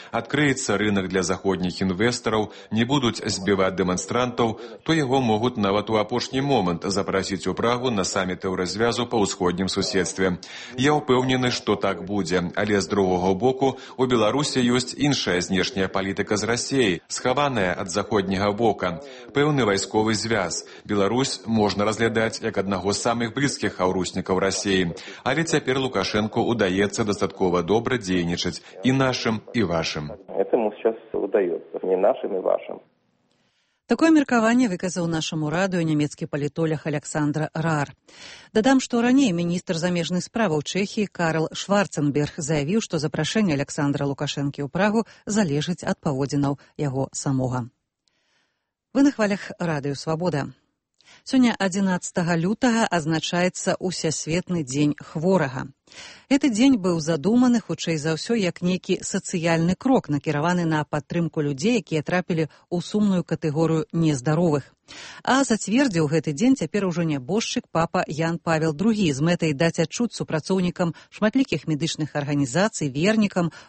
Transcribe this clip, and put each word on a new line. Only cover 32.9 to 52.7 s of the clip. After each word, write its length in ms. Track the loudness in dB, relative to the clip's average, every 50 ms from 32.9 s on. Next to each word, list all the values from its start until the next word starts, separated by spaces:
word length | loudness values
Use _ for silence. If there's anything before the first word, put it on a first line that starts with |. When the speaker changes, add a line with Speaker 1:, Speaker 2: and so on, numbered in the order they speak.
| _ _ _ _ _ _ _ _ _ _ _ _ _ _ _ _ _ _ _ -4
Speaker 3:
Такое 200 | 0 2 4 6 6
меркаванне 540 | 6 6 4 2 2 4 4 4 4 2 2
выказаў 380 | 0 -2 -4 -6 -4 -2 -2 -2
нашаму 400 | -2 -2 -4 -4 -4 -4 -2 -2
радыё 320 | 0 0 -2 0 0 0
нямецкі 480 | 0 0 2 0 0 -2 -4 -8 -10 -6
палітолог 560 | -4 -4 -4 -4 -2 -2 -2 -2 -2 -2 -4
Аляксандр 640 | -4 -6 -6 -6 -4 -2 0 0 0 0 0 -4 -4 -4
Рар. 360 | -4 -2 0 0 0 -2 -4 -8 _ _ _ -20 -20 -20 -20 -20 -20 -10 -2 0
Дадам, 240 | 2 4 6 4 4
што 240 | 2 0 0 0
раней 300 | 2 4 4 4 4 4 2
міністр 400 | 0 -2 -2 -2 -4 -2 -4 -4
замежных 480 | -2 0 0 0 0 -2 -2 -2 -4
справаў 400 | -4 -4 -2 -2 0 0 0 -2
Чэхіі 480 | -2 -2 -2 -2 -4 -2 -2 -4 -4 -4
Карл 400 | -2 -2 -2 0 0 0 -2 -2
Шварценберг 880 | -4 -8 -4 0 2 2 2 0 0 -2 0 0 2 0 0 -2 -4 -6
заявіў, 480 | -4 -2 0 0 0 0 0 -2 -2
што 160 | -2 -4 -2
запрашэнне 560 | -2 -2 -2 -2 -2 0 0 2 2 2 2 0
Аляксандра 480 | -2 -4 -2 -2 0 0 0 0 -2
Лукашэнкі 560 | -2 -4 -4 -4 -6 -4 -4 -4 -4 -4 -4
ў 60 | -8 -4
Прагу 320 | -2 0 0 2 2 0 -2 -2 -8 -16 -8
залежыць 560 | -2 0 0 2 2 0 -2 -2 -2 -4 -4
ад 160 | -4 -4 -4 _
паводзінаў 600 | -2 -4 -2 -2 -2 -2 0 0 0 0 -2 -4 -8 _ _ -4
яго 320 | -4 -2 -2 -2 -4 -4
самога. 560 | -6 -6 -4 -2 0 0 0 0 -2 -4 -6 -8 _ _ _ _ _ _ _ _ _ _ _ _ _ _ _ _ _ _ _ _ _ _ _ _ 2
Вы 80 | 4
на 80 | 4 4
хвалях 400 | 4 2 0 0 0 -2 -6 -10 -8 -4
Радыё 400 | -2 -2 -2 -2 -2 -4 -6 -6
«Свабода». 560 | -4 -4 -4 -2 0 0 0 0 -2 -4 -10 _ _ _ _ _ _ _ _ _ _ _ -20 -18 -6
Сёння, 300 | 0 4 6 6 6 4 2
адзінаццатага 800 | 0 0 0 2 2 2 2 0 -2 -4 -2 -2 0 2 2 2
лютага, 480 | 2 0 0 2 2 2